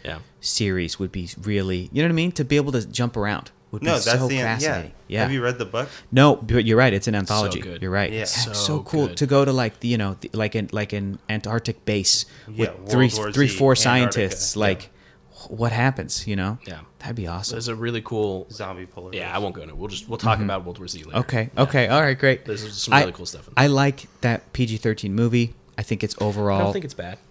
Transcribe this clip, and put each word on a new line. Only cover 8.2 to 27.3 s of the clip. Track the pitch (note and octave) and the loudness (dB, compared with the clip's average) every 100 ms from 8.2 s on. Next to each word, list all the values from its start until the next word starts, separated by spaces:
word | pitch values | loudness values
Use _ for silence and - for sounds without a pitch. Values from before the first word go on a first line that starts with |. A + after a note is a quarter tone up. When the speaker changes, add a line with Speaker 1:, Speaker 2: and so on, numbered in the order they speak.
Speaker 2:
It's | G#2 A#2 A#2 | -4 -2 -2
Speaker 1:
So | |
Speaker 2:
so | G#2 - D3+ | -2 -2 -2
cool | - D#3 C3+ | -2 0 0
Speaker 1:
good. | E2+ | 0
Speaker 2:
to | C#3 | 2
go | C#3 | 4
to, | C#3 | 4
like, | C3 A2+ - | 2 0 -2
the, | A#2+ | 0
you | A#2 | 0
know, | G2+ F#2 | 0 -4
the, | - | -6
like, | A2 G#2+ A2 | -4 -2 -2
an, | G2+ | -4
like, | G#2+ G#2 | -4 -4
an | G#2 G2 G2 - | -4 -4 -6 -6
Antarctic | G#2+ G2+ A2+ - - | -4 -2 -2 -2 -6
base | - G#2 F#2 - - - - | -2 0 2 2 0 -12 -10
Speaker 3:
Yeah, | A2 G#2+ | -4 -2
Speaker 2:
with | F#2 G2 | -4 0
three, | A2+ B2+ | 4 6
Speaker 3:
World | G#2+ | 4
War | G#2+ | 0
Speaker 2:
three, | B2 C#3 | 2 2
Speaker 3:
Z, | - | 4
Speaker 2:
four | C3+ | 4
Speaker 3:
Antarctica. | B2+ | 6
Speaker 2:
scientists. | B2+ B2+ A#2+ A#2 G2 - - G#2 | 6 4 4 2 0 0 -2 0
Speaker 3:
Yeah. | |
Speaker 2:
Like, | G#2 F#2 - _ _ _ _ | 0 0 -6 _ _ _ _
wh-, | - - | -20 -12
what | A2 A#2 | -4 -2
happens, | A2+ B2+ C3 E2 - - | 2 0 0 -4 -6 -2
you | G2 | -2
know? | F#2+ A#2 - | -2 -4 -10
Speaker 1:
Yeah. | D#2 - - | -16 -16 -14
Speaker 2:
That'd | - A#2 | -10 -6
be | F2 | -6
awesome. | E2+ G#2 A#2 | -6 -6 -6
Speaker 1:
There's | A#2+ | -6
a | A2 | -4
really | A#2 A#2 | -4 -4
cool | G#2+ A2 G#2 F#2+ F#2+ | -4 -2 0 -2 -8
Speaker 3:
Zombie | G#2 G2 F2+ F#2 | -12 -10 -10 -14
polar | - F#2 | -16 -12
Speaker 1:
Yeah, | F#2 | -10
Speaker 3:
bears. | F2 F#2+ | -6 -4
Speaker 1:
I | |
won't | G2+ F2 | -4 -6
go | |
into | D#2 | -12
it. | D2+ | -10
We'll | G2+ | -10
just, | F2+ - | -10 -10
we'll | A2+ | -2
talk | A2+ G#2+ | 0 2
Speaker 2:
Mm-hmm. | G2+ | 0
Speaker 1:
about | F#2+ F2+ | -4 -6
World | F2 | -12
War | F2+ | -12
Z | E2 | -12
later. | D#2 A#2 | -6 -4
Speaker 2:
Okay. | B2 A#2+ A2+ - | -2 -2 -2 2
Speaker 1:
Yeah. | |
Speaker 2:
Okay. | C3 C#3+ A#2 | 2 4 4
All | C#3 | 4
right. | D3+ C3 | 2 2
Great. | C3+ B2+ - | 2 2 -2
Speaker 1:
There's | G#2 G#2+ G2+ | -8 -8 -6
some | - | 4
Speaker 2:
I, | C3+ | 4
Speaker 1:
really | G#2 | 4
cool | E2+ F2 | -2 -12
stuff | - - | -14 -4
in | - | 2
Speaker 2:
I | |
Speaker 1:
there. | C#3+ | 4
Speaker 2:
like | C3+ C#3 C#3 - - | 4 2 0 -8 -4
that | B2 A#2 - | -2 -2 -4
P | - A#2+ | -2 -2
G | A2 | 0
thirteen | A2+ G#2+ G#2 G2+ | -2 -2 -2 2
movie. | A#2 A#2+ A#2 - _ - | 2 4 0 -2 _ -8
I | |
think | G#2+ G#2+ | -4 -2
it's | G#2 - | -4 -2
overall | G#2+ G2+ G2+ G2 | -2 2 2 2
Speaker 1:
I | G2 | 2
don't | |
think | G2 C#3 | 0 -6
it's | |
bad. | - F2+ - - | -10 -12 -10 -2